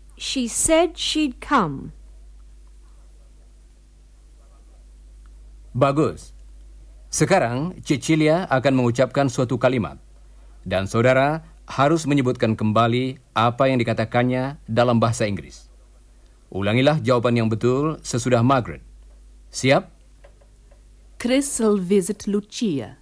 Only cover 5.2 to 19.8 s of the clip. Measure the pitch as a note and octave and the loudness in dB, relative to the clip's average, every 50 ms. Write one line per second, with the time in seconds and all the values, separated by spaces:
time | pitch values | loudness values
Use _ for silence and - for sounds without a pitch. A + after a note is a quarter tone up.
5.2 | - - - - - - - - - - - B2 C#3 C#3 C#3 D3+ D3+ G#2 D#2 - | -20 -20 -20 -20 -20 -20 -20 -20 -20 -10 -2 0 2 2 2 2 0 -2 -2 -6
6.2 | - - - - - - - - - - - - - - - - - - - - | -14 -20 -20 -20 -20 -20 -20 -20 -20 -20 -20 -20 -20 -20 -20 -20 -16 -10 -4 -2
7.2 | D#3 - F#3+ F#3 C3 A#2 A#2+ B2+ D3+ F3+ F#3 - - - D3+ A#2+ - - D#3+ D#3 | 0 2 2 2 2 0 -2 -4 -6 -6 -8 -10 -6 -4 -4 -4 -2 0 0 2
8.2 | D3+ D3+ D#3 F3+ F#3+ - C3+ C3 A#2 C#3 C3+ C3 B2 A#2+ A#2 C3+ C3 A#2+ - C#3 | 2 2 2 0 0 -2 -2 0 2 2 2 2 2 0 0 0 0 0 0 -2
9.2 | C#3 C3 - - C3 A#2 C3+ A#2 - B2 B2+ A#2+ F#2+ D2 - - - - - - | -2 -2 -2 -2 -2 -2 -2 0 0 0 0 0 -2 -4 -8 -14 -20 -20 -20 -20
10.2 | - - - - - - - - - F#2 F#2+ F#2 F#2+ G2 - A2+ A#2 B2+ C3 C3 | -20 -20 -20 -20 -20 -20 -20 -18 -8 -4 -4 -4 -2 -2 0 2 2 4 4 4
11.2 | C3+ C#3+ D#3 E3 D#3+ - - - - - - - C3+ D3 E3 D#3+ D#3+ C3+ D3 C#3+ | 2 2 0 -4 -8 -14 -20 -20 -18 -8 -2 0 2 2 2 0 0 0 0 2
12.2 | B2 B2+ B2 - A#2+ A2 A2 - A2 G#2+ G#2 A2 A#2 A#2 A#2+ B2 C3 C3 C3 - | 2 0 0 0 0 0 0 0 0 0 2 2 2 2 2 0 -2 -4 -8 -12
13.2 | - _ - A2 A2+ A#2+ A#2 - C3+ C3+ C3 B2 A#2 A#2 A2 G#2+ A2+ - - A#2+ | -16 _ -2 0 0 0 2 2 2 2 2 0 0 -2 -2 -2 -4 -2 0 0
14.2 | B2 B2+ B2+ B2+ C3 C#3 C#3+ - - - A2+ A#2 A#2+ B2 A#2 A2+ A2+ A#2 A2+ - | 0 0 0 -2 -4 -6 -8 -10 -10 -2 0 2 2 4 4 4 4 2 2 0
15.2 | A#2 G#2 G2 F2 - - - - - - - - - _ _ - - - _ - | -2 -2 -4 -6 -10 -14 -18 -20 -20 -20 -20 -20 -20 _ _ -20 -20 -20 _ -20
16.2 | - - - _ _ _ - F#2+ G2 G2+ A2 B2+ C3+ C#3+ D3+ D3+ A2 A#2+ B2+ A#2+ | -20 -20 -20 _ _ _ -8 -4 -2 0 2 4 4 4 2 2 2 0 0 2
17.2 | A2+ B2 A#2+ A#2+ A2+ A2 A2+ G#2 A#2+ B2 B2+ C3+ D3 D#3+ D3+ - - - - A#2+ | 2 2 2 2 2 0 0 0 0 0 0 0 0 -2 -4 -6 -8 -6 -6 -4
18.2 | A#2 B2+ B2 A2+ A#2 C3 C#3 C3 G#2+ F2 D#2 - - - - - - - - - | 0 2 2 2 4 4 2 2 0 -4 -8 -14 -18 -20 -20 -20 -20 -20 -20 -20
19.2 | - - - - - - - - - C3 C#3 F3+ | -20 -20 -20 -20 -20 -16 -8 -2 2 2 2 2